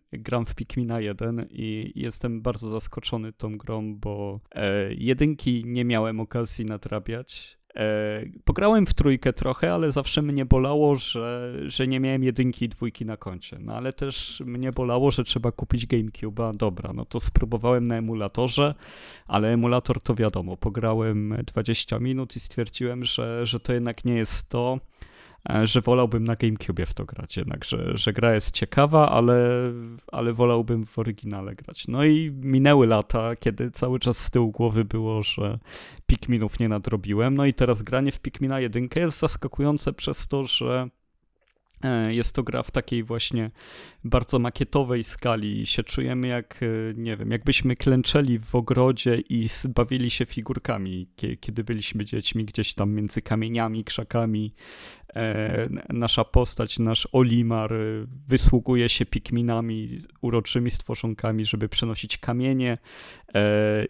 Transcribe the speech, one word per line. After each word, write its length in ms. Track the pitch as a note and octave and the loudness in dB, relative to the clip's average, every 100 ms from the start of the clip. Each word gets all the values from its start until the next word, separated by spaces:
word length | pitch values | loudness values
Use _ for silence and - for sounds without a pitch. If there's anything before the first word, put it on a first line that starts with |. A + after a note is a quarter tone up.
| _ | _
gram 340 | - A2 B2 A#2 | -14 -4 -4 -2
w 80 | |
Pikmina 460 | - A#2+ - A#2 A#2 | -6 -6 -4 -2 -2
jeden 460 | G#2 G2+ A2+ A#2 - | -4 -4 -4 -4 -8
i 420 | - A2 G#2+ - | -8 -6 -6 -8
jestem 480 | - A#2+ - B2 A2+ | -8 -8 -4 -6 -4
bardzo 260 | A#2+ A2 A2+ | -4 -4 -6
zaskoczony 640 | A2 - - - A#2 A2 | -8 -8 -10 -6 -6 -6
tą 260 | - G#2+ G#2+ | -8 -8 -8
grą, 360 | - A2 G#2+ G#2 | -8 -6 -6 -6
bo, 440 | G#2+ G#2 G2+ G2+ - | -6 -6 -6 -8 -12
e, 400 | - G2+ G2+ G2 | -4 -2 0 -2
jedynki 720 | A#2 A#2 C3 D3 D3 B2 A#2+ A2+ | -2 0 2 2 0 -2 -2 -2
nie 180 | B2 | -2
miałem 360 | A#2+ A2+ A2 A2 | 0 0 0 -2
okazji 440 | A2 A#2+ A2+ - | -4 -4 -4 -6
nadrabiać. 920 | G#2+ G#2 - G#2+ - A#2 B2+ - - _ _ - | -8 -8 -8 -8 -6 -10 -10 -16 -18 _ _ -4
E, 480 | G#2+ G#2+ G#2+ G#2+ - - | -2 0 -2 -6 -10 -2
pograłem 420 | - - G3+ A3 F#3+ | 0 4 6 6 6
w 80 | |
trójkę 380 | - D3+ C3 C3 | 4 4 4 2
trochę, 420 | - - B2+ E3 | 0 -2 0 0
ale 180 | F3 D#3+ | 2 0
zawsze 300 | C#3 C3 - | 0 0 0
mnie 220 | D3 C#3+ | 2 4
bolało, 520 | B2+ C3 C3 D3 D3 C3+ | 6 6 6 4 4 4
że, 580 | - A#2 A#2 B2 B2 C3+ C#3+ | 0 -6 -6 -6 -8 -8 -6
że 200 | - C3 | -2 0
nie 140 | C3 | 2
miałem 240 | C3 C3+ | 0 2
jedynki 400 | C3 B2 B2+ - | 2 2 0 0
i 40 | A#2 | -4
dwójki 380 | - A#2+ - A2 | -4 -6 -6 -8
na 100 | G#2+ | -8
koncie. 420 | - F2+ - - | -10 -12 -14 -14
No 140 | G#2+ | -10
ale 180 | A2 B2+ | -8 -6
też 500 | C3 C#3 B2+ - - B2 | -6 -6 -6 -8 -10 -8
mnie 260 | A#2+ C3 | -6 -4
bolało, 380 | C3 B2 B2 C#3 | -2 0 4 4
że 140 | C3+ | 2
trzeba 280 | A#2+ B2+ A#2 | 0 0 -2
kupić 340 | - B2 B2 A2+ | -2 -2 -2 2
GameCube'a. 720 | A#2+ A2 - A2 G#2+ A2+ G#2 | 0 0 -6 -8 -4 -4 0
Dobra, 360 | G#2+ F2 - | 0 -2 -6
no 120 | A2+ | -8
to 160 | - - | -6 -4
spróbowałem 640 | - - A2 A#2 A#2 B2 A#2+ | 0 2 2 2 2 2 2
na 100 | A2+ | 0
emulatorze, 800 | A2+ A2 G2+ - B2+ C3 D3 D3 - - - - - | -2 -2 -2 0 0 2 2 0 -12 -20 -20 -20 -2
ale 260 | - A2 | 2 4
emulator 500 | A#2 A#2+ B2 - B2 | 4 4 2 2 0
to 120 | - | 0
wiadomo, 420 | A2+ G#2+ F#2 F2+ F2+ | 2 0 0 -4 -4
pograłem 800 | A2+ G#2+ A2 A2 A2 G#2 G#2 A2 - | -4 0 0 0 0 0 -2 -4 -4
dwadzieścia 520 | - A2+ A#2 - A2+ | -4 -2 -2 -2 -2
minut 380 | B2 C3 B2+ A2+ | -2 -2 -6 -10
i 40 | |
stwierdziłem, 640 | - - A2+ - B2 B2 | -8 -4 -4 -4 -4 -4
że, 420 | A#2+ - A#2 A#2 A#2+ | -4 -2 -4 -2 -2
że 140 | A#2 | -2
to 120 | - | -2
jednak 320 | B2 A#2+ A2+ | 0 -2 -2
nie 100 | B2 | 0
jest 340 | A#2 A2 - - | 0 0 -4 -4
to, 320 | A#2+ B2 C3 - _ - - - - - | -2 0 -2 -8 _ -20 -20 -20 -12 -2
e, 160 | G#2+ A2 | 2 4
że 140 | B2+ | 4
wolałbym 440 | A#2 B2 A#2+ A2+ | 4 4 4 2
na 100 | A2+ | 0
GameCube'ie 520 | A2+ A#2 G#2+ - F2 F#2 | 0 0 0 -4 -4 -4
w 80 | |
to 100 | - | -4
grać 320 | - - - - | -8 -10 -10 -6
jednak, 280 | - - | -6 -6
że, 320 | - - E2+ - | -6 -4 -2 -2
że 160 | - | -2
gra 220 | G2+ A#2 | 2 4
jest 200 | A2 - | 4 2
ciekawa, 560 | - - - D3 D#3 D3+ | -2 0 4 6 6 6
ale, 640 | A#2+ A#2+ B2 A#2+ B2 B2 A#2+ A#2 A#2 - | 6 6 6 4 2 -2 -4 -12 -16 -10
ale 200 | - A#2 | -4 -2
wolałbym 540 | A2+ B2 A#2 A2+ A#2 G#2+ | 4 4 4 2 -2 -2
w 120 | - | -4
oryginale 560 | A2+ G#2+ G#2+ G2+ F#2+ | -4 -6 -8 -8 -10
grać. 340 | - - - - | -12 -16 -12 -4
No 160 | B2 | 2
i 280 | D#3 D#3 D#3+ | 4 4 2
minęły 520 | C3+ C3+ C3 C#3 C#3+ A#2 | -6 2 6 8 8 8
lata, 500 | A2 - A#2+ A2+ A#2 | 6 2 0 -2 -2
kiedy 340 | B2 G2+ B2 | -2 -2 -4
cały 280 | - B2+ B2+ | -4 -2 0
czas 200 | A#2+ A#2 | 0 -2
z 120 | - | 0
tyłu 200 | B2 A2+ | 2 2
głowy 340 | G#2+ A#2 G#2+ | 2 2 2
było, 380 | G#2 A2 A2 A2 | 0 -2 -2 -2
że 360 | G#2 - G#2 A2+ - - - - - | -2 -2 -4 -4 -10 -18 -20 -2 2
Pikminów 540 | - - A#2+ G#2 - | 2 2 0 0 0
nie 80 | A2+ | 0
nadrobiłem. 640 | G#2+ - G#2+ G2 G#2 B2 | 0 0 -2 0 2 2
No 120 | C#3 C#3 | 4 4
i 80 | |
teraz 280 | - B2 A2 | 4 4 2
granie 300 | G#2 B2+ C#3 | 0 0 0
w 80 | - | -2
Pikmina 400 | - - C3+ C3+ | -8 -4 -2 -2
jedynkę 400 | B2 A2+ B2 D#3 | -2 -2 -2 0
jest 180 | F3 - | -2 0
zaskakujące 720 | D#3 - C#3 - C#3+ D3 - | -2 -2 -6 0 2 2 -2
przez 360 | - - - - | -4 -6 -6 -4
to, 160 | C#3 | -4
że, 440 | C3 - B2 B2+ B2+ - _ _ _ _ _ _ _ - | 0 -2 0 -2 -4 -10 _ _ _ _ _ _ _ -6
e, 320 | C3 A#2+ A2 | -2 0 2
jest 200 | A#2 A2+ | 0 0
to 80 | - | -2
gra 200 | B2 B2 | -4 -4
w 80 | B2 | -4
takiej 320 | C3 - A#2+ | -4 -2 -4
właśnie 480 | A2 A#2 - A#2+ A2 - - - - - | -4 -4 -2 -2 -4 -8 -20 -20 -20 -14
bardzo 340 | A#2+ B2+ - B2+ | 0 0 2 0
makietowej 680 | A#2+ - - C#3+ B2+ B2 | 0 -2 0 0 0 -2
skali. 600 | A2+ - B2 A2+ G#2 G#2 G#2+ | -4 -4 -2 0 -2 -4 -2
Się 160 | - | -4
czujemy 460 | - - B2+ B2+ B2+ | -4 -4 -2 -2 -2
jak, 320 | B2 - - | -4 -6 -6
e, 40 | A#2 A2 A2 | -4 -2 -4
nie 220 | A2 A2+ G#2+ | -6 -6 -4
wiem, 140 | G#2+ | -2
jakbyśmy 460 | A2+ - - C3 B2 | 0 2 2 2 2
klęczeli 600 | - B2+ - D3 C#3 A#2 | 4 4 6 4 4 0
w 160 | A2 | 0
ogrodzie 640 | B2 A#2 B2 B2+ B2 B2 A#2 | 0 2 4 4 4 2 0
i 240 | - A#2 | 0 -2
s-, 220 | A2+ - C3 | -2 -4 -2
bawili 440 | B2 A#2 C3 A#2+ | 0 2 0 0
się 160 | - A#2+ | -2 -2
figurkami, 800 | - G#2+ B2+ - A2+ F#2+ F#2 F2+ - | -4 -6 -4 -4 -4 -4 -6 -10 -8
kie-, 200 | G#2 - | -6 -6
kiedy 280 | - A2 | -6 -6
byliśmy 400 | A2 A2 - A2 | -4 -4 -4 -6
dziećmi, 400 | G#2 A2 - A2 | -4 -4 -4 -4
gdzieś 300 | G#2+ - G#2 | -4 -4 -4
tam 180 | - G#2 | -2 0
między 300 | G#2 G#2 - | 0 -2 -4
kamieniami, 640 | - A2 A2 A#2 A2+ A2 | -2 -2 0 -2 -2 -4
krzakami. 720 | G#2+ - A2+ A#2+ A2+ G#2+ G#2+ - - - - - - - | -6 -8 -2 0 0 0 -4 -8 -20 -20 -20 -20 -12 -6
E, 480 | A2 G#2+ G#2+ A2+ | -2 -2 -2 -2
n-, 180 | A#2 - - | -2 -6 -6
nasza 360 | A#2 A#2 - | -2 0 0
postać, 540 | A2+ A#2+ A#2+ - A2+ - | 4 2 2 -2 -4 0
nasz 300 | A2+ A2+ - | 0 0 2
Olimar, 600 | C3 B2 A#2 A#2 A2+ A2 | 4 4 4 2 0 -2
e, 40 | A2+ A2 G#2+ A2+ C3 C#3+ | -2 -4 -6 -8 -12 0
wysługuje 600 | C3 - B2 A#2+ B2 A#2 | 4 6 6 6 4 4
się 180 | - A#2+ | 2 -2
Pikminami, 920 | A2 - A#2+ A#2+ A2+ A#2 A2 A2 B2 - _ | -4 -2 -2 0 0 -2 -4 -8 -10 -14 _
uroczymi 500 | A#2+ A#2 G#2+ B2 A#2+ | 0 0 2 0 0
stworzonkami, 760 | - - A#2 A2+ G#2+ A2 A2 G#2+ | -2 -4 -4 -4 -4 -2 -2 -2
żeby 220 | G#2+ G#2+ | -2 -2
przenosić 500 | - A#2 A2 A2 - | -2 -2 -4 -8 -6
kamienie, 600 | - A#2+ C3 C3 B2 A#2 - - - - - | -4 0 0 2 0 -2 -8 -20 -20 -20 -4
e, 500 | G#2 G#2 G#2 G#2+ G#2+ G#2 | 2 4 4 2 2 -2